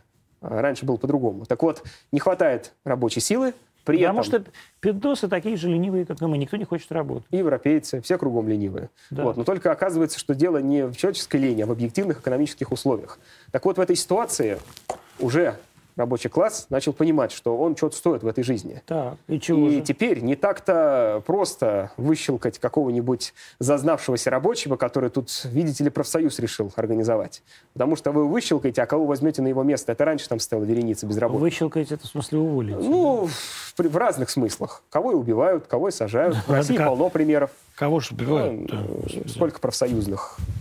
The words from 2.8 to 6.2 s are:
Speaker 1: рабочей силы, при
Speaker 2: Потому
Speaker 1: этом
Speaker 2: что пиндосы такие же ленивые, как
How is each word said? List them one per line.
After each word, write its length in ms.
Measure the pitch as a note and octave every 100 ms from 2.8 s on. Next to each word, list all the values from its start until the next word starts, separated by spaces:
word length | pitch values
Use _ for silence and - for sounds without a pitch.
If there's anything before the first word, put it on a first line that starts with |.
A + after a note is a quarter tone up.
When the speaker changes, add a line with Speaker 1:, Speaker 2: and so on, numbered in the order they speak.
Speaker 1:
рабочей 360 | D3 B2+ A#2 A#2+
силы, 320 | - A#3 C4 B3 _ _
при 140 | - E3
Speaker 2:
Потому 220 | F3 A3
Speaker 1:
этом 40 | A3 A#3
Speaker 2:
что 80 | G3 - - -
пиндосы 480 | G#3 G3+ C#4+ C#4 G3
такие 280 | F#3 G3+ G3+
же 100 | F3
ленивые, 380 | E3+ F#3+ F#3 E3+
как 160 | D#3